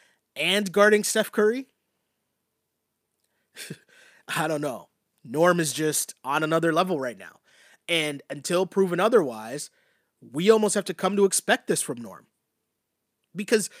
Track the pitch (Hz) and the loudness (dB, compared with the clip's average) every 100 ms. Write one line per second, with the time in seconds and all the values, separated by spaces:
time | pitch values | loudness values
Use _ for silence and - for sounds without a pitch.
0 | _ _ _ - 160 202 196 196 208 208 | _ _ _ -6 -2 0 0 2 4 4
1 | 196 220 208 - 214 254 262 _ _ _ | 2 -2 -2 0 0 0 -8 _ _ _
2 | _ _ _ _ _ _ _ _ _ _ | _ _ _ _ _ _ _ _ _ _
3 | _ _ _ _ _ - - 160 _ _ | _ _ _ _ _ -18 -16 -18 _ _
4 | - _ - - 156 151 147 110 - _ | -20 _ -8 -4 -2 -2 -4 -8 -16 _
5 | _ _ - 139 175 175 156 139 156 147 | _ _ -8 2 4 4 0 -2 -2 -2
6 | - - 127 151 156 165 165 160 185 160 | -6 -8 -4 -2 0 0 2 2 0 -2
7 | 127 98 87 - _ _ _ _ - 165 | -4 -8 -16 -20 _ _ _ _ -4 -2
8 | 151 143 - 143 139 175 185 202 190 175 | -2 -6 -10 -12 -2 -2 0 0 0 2
9 | 208 226 143 110 110 147 - _ _ _ | 2 2 2 -4 -10 -12 -14 _ _ _
10 | _ _ - 135 190 220 208 208 - 170 | _ _ -12 2 4 4 4 0 -4 -4
11 | 190 202 196 - - 247 - 165 - 120 | -2 2 2 2 0 0 0 -4 -4 -8
12 | 110 87 _ _ _ _ _ _ _ _ | -12 -18 _ _ _ _ _ _ _ _
13 | _ _ _ 170 208 131 - - | _ _ _ -12 0 0 0 -10